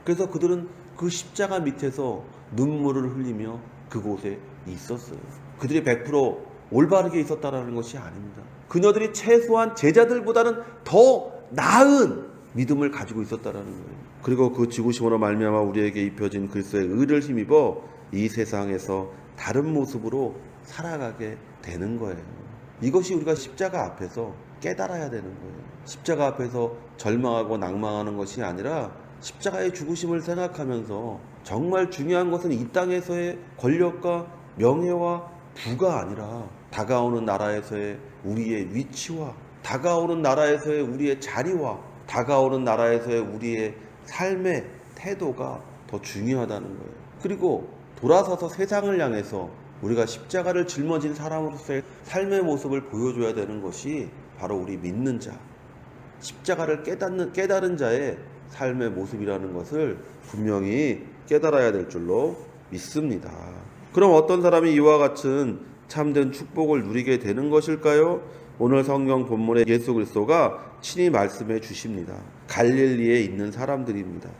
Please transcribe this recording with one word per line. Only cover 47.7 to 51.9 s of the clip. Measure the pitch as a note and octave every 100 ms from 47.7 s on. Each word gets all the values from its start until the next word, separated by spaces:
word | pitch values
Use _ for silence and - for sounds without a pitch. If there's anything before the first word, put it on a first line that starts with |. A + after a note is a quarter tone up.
| - - -
돌아서서 | A#2+ E3+ G3+ F3+ E3+
세상을 | E3 G3 G3+ G3+ F#3+
향해서 | C#3+ A2 G2+ G2 F2 - - -
우리가 | G2 A#2 A#2
십자가를 | - - F#3 F3 F3+ F3
짊어진 | C#3 D3+ D#3+ D3+ D3
사람으로서의 | D3+ D#3+ D#3 C#3+ - C3+ C3+